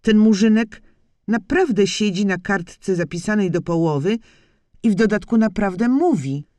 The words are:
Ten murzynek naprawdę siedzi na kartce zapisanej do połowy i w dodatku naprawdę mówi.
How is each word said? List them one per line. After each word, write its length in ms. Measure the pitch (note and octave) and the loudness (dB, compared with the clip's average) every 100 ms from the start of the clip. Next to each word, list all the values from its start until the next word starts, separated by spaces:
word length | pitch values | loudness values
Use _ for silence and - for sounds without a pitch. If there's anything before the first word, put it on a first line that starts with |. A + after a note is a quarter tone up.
Ten 180 | - G#3+ | 4 4
murzynek 640 | G#3+ G3+ A3 G#3+ A3+ - - _ _ _ - | 4 4 4 2 -2 -10 -20 _ _ _ -6
naprawdę 580 | A3+ - D#4+ F4+ G3+ G3 | -6 -2 -2 0 0 0
siedzi 400 | - G#3 F3+ G3+ | 0 -4 -2 -2
na 120 | F3+ | -2
kartce 580 | F#3 G3 F3 - - F3+ | -4 -6 -6 -14 -6 -4
zapisanej 540 | D#3+ E3+ F#3+ G#3 F#3+ | -4 -6 -4 -2 0
do 120 | E3+ | -2
połowy 560 | D3+ E3+ E3 D3 D#3 A3+ _ _ _ _ _ _ | -2 -2 0 0 -2 -4 _ _ _ _ _ _
i 80 | A#3 | -2
w 40 | |
dodatku 420 | F#3 A3 G#3 - A3+ | 2 2 0 0 0
naprawdę 520 | A3 - G3+ F3+ A#3+ | 0 0 -4 0 0
mówi. 560 | C4 F4 A3+ C3+ C#3 D3 | 2 2 0 -2 -8 -10